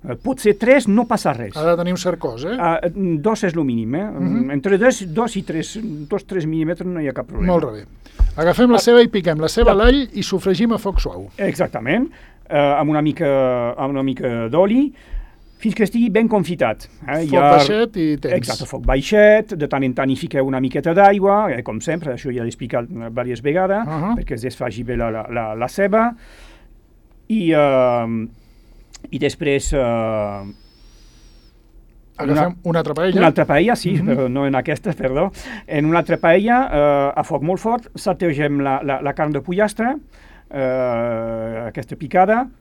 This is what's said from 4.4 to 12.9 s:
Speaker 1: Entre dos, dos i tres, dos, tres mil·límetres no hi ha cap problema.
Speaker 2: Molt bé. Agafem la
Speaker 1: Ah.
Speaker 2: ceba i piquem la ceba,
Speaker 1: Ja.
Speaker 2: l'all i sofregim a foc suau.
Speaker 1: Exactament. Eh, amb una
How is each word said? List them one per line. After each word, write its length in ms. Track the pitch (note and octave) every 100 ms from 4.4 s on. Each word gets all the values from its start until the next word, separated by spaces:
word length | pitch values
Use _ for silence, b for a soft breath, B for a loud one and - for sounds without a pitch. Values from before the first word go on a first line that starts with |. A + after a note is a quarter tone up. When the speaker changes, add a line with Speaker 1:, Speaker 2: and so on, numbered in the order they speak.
| C4
Speaker 1:
Entre 260 | C#4+ G3 G3
dos, 280 | B3 B3+ F#3
dos 220 | D#3 A#3 G3
i 60 |
tres, 340 | - E3 - A3
dos, 420 | G3+ D3+ D3 G3+ -
tres 200 | F#3+ D#3
mil·límetres 380 | D#3+ D#3 F3 F3+
no 120 | F3
hi 60 | D3
ha 60 |
cap 140 | B2+ C3
problema. 260 | - F3+
Speaker 2:
Molt 180 | F3 C#3+
bé. 120 | G#2 G2+ - B B B -
Agafem 320 | E3 F3 B3
la 60 | A3+
Speaker 1:
Ah. 20 |
Speaker 2:
ceba 220 | A#3 A#3+
i 60 | A#3
piquem 280 | G#3+ F3 D3+
la 100 | D#3
ceba, 220 | - A3
Speaker 1:
Ja. 40 | G3
Speaker 2:
l'all 320 | A#3 C#4 B3
i 100 | G#3
sofregim 480 | E3+ F#3+ G3 F#3 A#3
a 40 | G#3+
foc 220 | G3+ -
suau. 300 | - - G2 -
Speaker 1:
Exactament. 720 | G3 D3 E3+ B2 A2+ G3 D#4 b b b -
Eh, 80 | D3+
amb 320 | C#3+ C#3+
una 120 | D3+